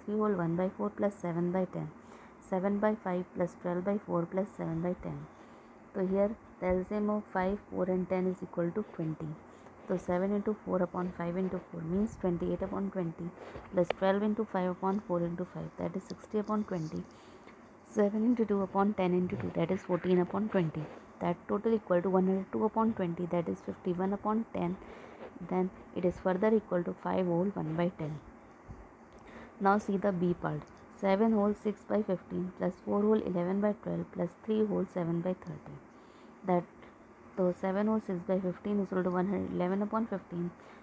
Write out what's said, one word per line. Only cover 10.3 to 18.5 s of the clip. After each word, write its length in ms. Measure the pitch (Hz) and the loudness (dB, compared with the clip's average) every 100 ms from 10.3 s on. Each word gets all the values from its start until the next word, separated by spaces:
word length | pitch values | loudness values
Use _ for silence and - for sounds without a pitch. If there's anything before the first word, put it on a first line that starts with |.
into 220 | 208 208 208 | 0 -2 -4
four 160 | 190 185 | -2 0
upon 300 | 175 180 180 - | 0 -2 -4 -4
five 180 | 170 175 | -4 -2
into 240 | 190 - - | -2 -4 -8
four 120 | 170 | -8
means 340 | 165 190 220 - | -2 0 0 0
twenty-eight 400 | 185 170 175 175 | -2 0 0 -2
upon 280 | 190 196 196 | -2 -2 -2
twenty 360 | 190 165 - 170 - - - - | -2 -4 -4 -10 -10 -14 -14 -2
plus 160 | 185 170 - | 0 2 2
twelve 240 | 190 196 | 2 4
into 240 | 214 214 214 | 2 0 0
five 160 | 190 180 | 0 0
upon 320 | 175 190 202 - | 0 0 0 0
four 140 | 175 | 0
into 240 | 170 170 | 0 -2
five, 240 | 180 165 160 - | -6 -8 -8 -6
that 160 | 175 | -4
is 100 | 185 | -4
sixty 340 | - 180 - 214 | -8 -12 -6 -4
upon 260 | 208 214 | 0 -2
twenty, 380 | 208 185 156 175 - - - - - - - - - | -2 -4 -4 -6 -8 -14 -20 -20 -20 -20 -20 -20 -4
seven 340 | 214 202 214 | 2 2 4
into 220 | 226 233 | 2 4
two 160 | 214 | 2